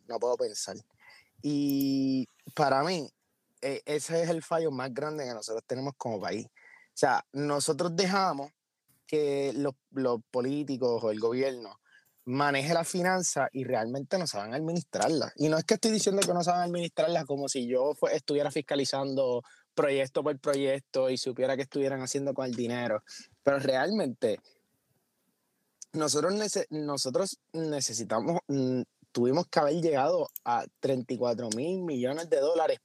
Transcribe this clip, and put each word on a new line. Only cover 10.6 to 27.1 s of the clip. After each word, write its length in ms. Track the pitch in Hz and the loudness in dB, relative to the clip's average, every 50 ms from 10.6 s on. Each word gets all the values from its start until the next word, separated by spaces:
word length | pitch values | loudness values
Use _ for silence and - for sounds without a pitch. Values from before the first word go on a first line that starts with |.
| 147 139 135 117 127 120 117 113 | -2 -4 -2 0 0 2 2 2
o 80 | 117 110 | 0 0
el 100 | 107 104 | 0 0
gobierno 600 | 110 113 120 127 135 135 131 123 113 98 92 - _ _ _ - _ _ _ _ - | 0 0 2 2 0 0 -2 -4 -10 -14 -16 -20 _ _ _ -20 _ _ _ _ -8
maneje 480 | 123 127 139 143 143 139 135 135 156 | -4 0 2 2 2 2 2 2 2
la 120 | 170 165 165 | 2 2 0
finanza 640 | - - 180 175 185 185 185 175 - - 151 131 - | 0 0 0 2 2 2 2 0 0 0 0 0 0
y 120 | - 135 127 | -2 -4 -4
realmente 540 | 117 127 110 113 113 127 139 139 - - 190 | -2 0 0 0 -2 -4 -6 -6 -2 -2 -2
no 80 | 170 | -2
saben 280 | - - 101 101 110 120 | -2 -4 -6 -6 -6 -4
administrarla. 800 | 147 160 160 170 175 - _ - 92 104 131 165 139 - - - | -4 -2 -2 -2 -4 -4 _ -2 0 0 2 2 0 -2 -2 -2
Y 120 | - 143 156 | 0 2 2
no 100 | 156 160 | 2 2
es 60 | 165 | 4
que 100 | - 220 | 2 2
estoy 160 | - - 226 | 4 4 2
diciendo 320 | 220 208 - 208 190 196 | 2 2 2 2 2 2
que 100 | 196 185 | 2 2
no 100 | 175 175 | 2 2
saben 200 | 170 175 175 180 | 2 2 2 2
administrarla 600 | 175 175 175 175 170 160 - - 156 160 170 160 151 | 0 0 -2 -2 -4 -4 -2 0 0 2 2 0 -2
como 240 | 135 143 139 139 135 | -2 -4 -4 -4 -4
si 180 | - 135 120 | -4 -4 -2
yo 280 | 120 127 127 131 147 139 | 0 2 2 2 2 0
fue, 200 | - 165 147 - | 0 0 0 0
estuviera 340 | 156 - - 147 143 143 147 | 0 0 0 0 0 0 0
fiscalizando 920 | - 160 143 - 151 143 135 - - 139 139 139 135 131 131 123 123 120 - - - - _ _ - | -2 -4 -4 -2 -2 -2 0 0 -2 -2 -2 -2 0 0 0 0 0 -2 -4 -8 -16 -20 _ _ -2
proyecto 480 | - 151 143 139 135 135 131 - 160 | 0 2 2 4 2 2 0 0 -2
por 160 | 139 151 147 135 | 0 0 -2 -2
proyecto 720 | - 151 139 139 139 135 135 139 - _ - 135 131 127 | 0 0 0 2 2 2 0 0 -2 _ 0 0 2 2
y 80 | 131 120 | 0 0
supiera 380 | - 131 120 123 127 131 135 | -2 -4 -2 0 0 0 0
qué 60 | 127 | 0
estuvieran 380 | 139 135 - 147 135 135 139 131 | -2 -2 -2 0 0 0 0 -2
haciendo 320 | 131 123 - 139 139 139 | -2 -2 -2 -2 0 -2
con 140 | 123 - 131 | -2 -2 -2
el 80 | 127 120 | -4 -2
dinero, 480 | 120 120 117 120 123 123 117 107 107 - - - - - - _ _ | -2 -2 -2 -2 -2 0 0 -2 -2 -4 -8 -20 -20 -20 -20 _ _
pero 160 | - 143 139 139 | 2 2 2 2
realmente 840 | 131 135 131 131 143 175 220 214 180 131 117 - - 110 98 - - _ _ _ _ _ _ _ _ _ _ _ _ _ _ _ _ _ _ _ _ _ _ _ _ _ _ - - _ | 4 2 2 4 2 2 2 0 0 -2 -2 0 0 0 0 0 -6 _ _ _ _ _ _ _ _ _ _ _ _ _ _ _ _ _ _ _ _ _ _ _ _ _ _ -20 -16 _
nosotros 400 | - 156 156 143 123 147 151 180 | -4 -2 0 0 2 2 2 2
nece-, 340 | 196 214 214 196 - 196 160 - | 2 0 -2 -2 -2 -2 -2 -2
nosotros 680 | 156 151 151 147 143 135 - 131 | -4 -4 -4 -2 -2 -2 -2 0